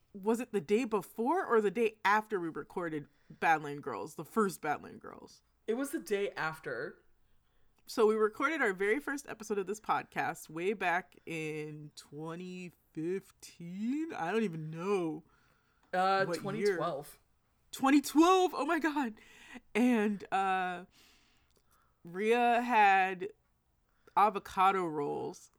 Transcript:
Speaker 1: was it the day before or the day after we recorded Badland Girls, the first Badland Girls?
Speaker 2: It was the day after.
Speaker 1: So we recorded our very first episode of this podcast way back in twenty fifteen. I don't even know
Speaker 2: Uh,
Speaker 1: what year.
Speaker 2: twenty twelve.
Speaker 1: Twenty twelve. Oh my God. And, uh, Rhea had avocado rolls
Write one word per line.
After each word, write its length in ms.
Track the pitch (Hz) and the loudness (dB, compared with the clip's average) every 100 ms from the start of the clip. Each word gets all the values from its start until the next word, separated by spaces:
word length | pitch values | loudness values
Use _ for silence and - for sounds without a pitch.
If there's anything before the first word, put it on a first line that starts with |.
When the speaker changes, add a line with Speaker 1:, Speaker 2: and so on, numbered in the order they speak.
| _ | _
Speaker 1:
was 280 | 202 202 233 | -6 -2 -2
it 120 | - | -2
the 80 | 202 | -4
day 240 | 147 214 | 0 0
before 640 | 240 208 - - 247 359 - | 2 -4 -4 -4 0 0 4
or 140 | 226 | 2
the 80 | 202 | 4
day 240 | 208 220 - | 0 -2 0
after 340 | 190 214 214 190 | 2 2 0 -4
we 100 | 165 | -4
recorded 560 | 151 156 190 165 151 147 _ _ 156 | -8 -10 -8 -6 -6 -10 _ _ -2
Badland 400 | 180 156 147 143 | 2 2 0 -8
Girls, 340 | 139 104 143 - | -8 -8 -8 -10
the 80 | |
first 360 | 151 226 196 - | -4 0 0 0
Badland 400 | 151 135 90 - | -6 -6 -8 -18
Girls? 400 | - - - - _ _ - | -18 -18 -20 -20 _ _ -4
Speaker 2:
It 80 | |
was 160 | 233 277 | -4 -4
the 80 | 320 | -6
day 300 | - 202 202 - | -4 -4 -4 -4
after. 600 | 156 156 147 120 160 - _ _ _ _ _ _ _ _ - | -6 -6 -10 -8 -10 -14 _ _ _ _ _ _ _ _ -8
Speaker 1:
So 200 | - 214 | 2 4
we 80 | 220 | 4
recorded 440 | 214 214 277 320 | 0 0 -2 0
our 120 | 226 | -2
very 260 | 185 202 277 | 0 0 0
first 260 | 285 285 - | -2 -10 -10
episode 280 | - 220 202 | -14 -6 -6
of 80 | 185 | -6
this 140 | 214 | -8
podcast 680 | - 143 - 160 139 165 - | -4 -4 -4 -6 -6 -6 -12
way 240 | 160 185 | -6 -4
back 420 | 202 185 175 - - - | -2 0 -2 -4 -20 -10
in 640 | 160 156 151 151 151 147 - | -8 -6 -8 -10 -12 -16 -20
twenty 760 | - 147 160 170 180 185 180 _ _ | -16 -12 -10 -10 -12 -12 -14 _ _
fifteen. 1160 | 160 165 190 - _ - - 175 190 226 294 330 - | -8 -4 -4 -8 _ -20 -16 -12 -6 -4 -2 -4 -4
I 140 | 165 | -2
don't 120 | 220 | 0
even 260 | 208 165 156 | -2 -4 -10
know 520 | 165 190 196 160 156 _ _ _ _ _ _ - | -6 0 0 0 -6 _ _ _ _ _ _ -6
Speaker 2:
Uh, 300 | 185 190 196 185 | 0 2 2 0
Speaker 1:
what 80 | 165 | -2
year. 60 | |
Speaker 2:
twenty 200 | 196 208 202 170 | -4 0 0 0
twelve. 420 | 170 143 - - _ _ _ _ _ | -2 -4 -10 -20 _ _ _ _ _
Speaker 1:
Twenty 280 | - 269 285 | 0 6 6
twelve. 480 | - 294 339 381 359 | 6 6 8 8 4
Oh 120 | 359 302 | 0 0
my 120 | 330 | 0
God. 360 | 320 294 233 - - - - - _ | 0 0 -2 -6 -20 -20 -20 -20 _
And, 480 | 208 247 226 208 202 - | 2 4 4 2 -2 -2
uh, 500 | 190 196 185 180 180 190 _ _ _ _ _ _ _ _ _ _ _ | 0 0 0 -2 -6 -12 _ _ _ _ _ _ _ _ _ _ _
Rhea 560 | 170 180 214 240 240 233 | -12 -2 2 4 4 4
had 680 | 240 226 202 190 185 185 185 - _ _ _ _ _ _ _ 185 | 4 6 8 6 2 -2 -10 -12 _ _ _ _ _ _ _ 4
avocado 680 | 214 196 - 190 190 190 170 | 4 2 -6 2 4 4 0
rolls 640 | 151 147 143 147 190 - | -2 -2 -4 -6 -10 -20